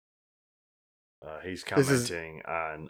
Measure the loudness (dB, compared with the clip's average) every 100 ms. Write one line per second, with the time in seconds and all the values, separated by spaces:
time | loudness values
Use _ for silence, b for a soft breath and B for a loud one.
0 | _ _ _ _ _ _ _ _ _ _
1 | _ _ -12 -10 -6 -6 2 4 6 4
2 | 4 -2 -4 -8 -4 -2 -2 -4 -8